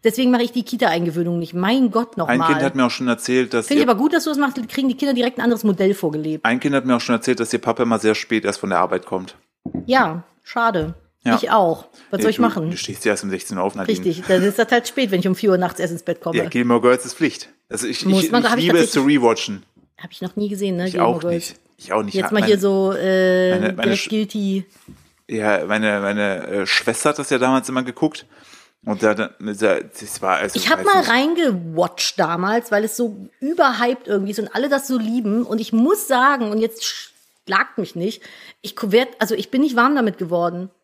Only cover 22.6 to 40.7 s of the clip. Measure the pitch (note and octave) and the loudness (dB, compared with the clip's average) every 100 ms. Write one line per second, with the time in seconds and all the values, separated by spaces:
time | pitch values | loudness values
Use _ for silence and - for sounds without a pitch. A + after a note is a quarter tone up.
22.6 | G3 F#3+ F#3+ G3 F#3+ F#3+ F#3 F#3 F#3 F#3 | 4 2 0 0 0 2 4 4 2 2
23.6 | G3+ F#3 A#3 G#3 - G#3+ G#3 G#3+ G3 F#3+ | 0 0 -2 0 -2 -4 -4 -4 -2 -2
24.6 | F3+ _ - - _ _ - A2 G#2 G2 | -6 _ -20 -20 _ _ -8 -2 2 2
25.6 | E2 G#2+ G#2+ G#2 G2 G#2 G#2 F#2 - G2 | 2 0 2 0 0 0 0 -2 -4 -4
26.6 | F#2+ - - A2+ D3+ D3 C#3 C3 B2+ C3 | 0 0 0 0 0 0 -2 2 2 2
27.6 | C3 C3 B2+ - D#3 - - - - - | 0 -4 -4 -2 -2 -2 -20 -20 -20 -20
28.6 | _ _ - G2+ G#2+ G#2 G#2+ _ G#2 G2+ | _ _ -8 0 2 2 -4 _ -10 0
29.6 | G#2+ F2+ - - G#2+ - F#2+ F#2 - - | 2 2 -2 -16 -14 -6 0 0 0 -4
30.6 | G#3+ E4 G4 F#4+ B3 A#3 D4 E4+ D#4 F#3 | 0 2 4 2 4 2 2 2 0 0
31.6 | E3 D#3+ F3+ - - - E3 E3+ F#3+ A#3 | -4 -2 -2 -2 -6 -2 -2 0 0 -2
32.6 | A#3+ G#3 G#3+ - A#3 G3 G3 _ C4+ E4+ | 0 -2 -2 -2 -4 -4 -18 _ -6 2
33.6 | C#4 A3 A#3+ B3+ - G3+ G3 G#3 G3+ G#3+ | 2 2 -2 -2 -2 -2 -2 -6 -4 -2
34.6 | C4+ C#4 C4+ B3+ A3 A#3+ G#3 A3 B3 A3 | 0 -2 0 -2 0 -2 0 -2 0 -4
35.6 | A3 A3+ C4 G4+ - B3+ C4 C#4 A3 G#3+ | 0 2 4 2 2 2 4 2 0 0
36.6 | A3 - - - - _ _ _ - F#3+ | -2 -4 -8 -8 -16 _ _ _ -2 0
37.6 | C4+ - F#3 E3+ F#3+ - - - - _ | 0 -4 -8 -4 -6 -6 -18 -20 -20 _
38.6 | G3+ - G#3+ G#3+ B3 - G#3+ A3 G#3 C4 | -16 -8 2 2 2 -2 -2 -2 -2 0
39.6 | D4 A#3+ B3 D4 A3+ F3 F3 F3 F3 F3 | 2 2 2 2 0 -2 -2 0 0 -4
40.6 | F#3 | -12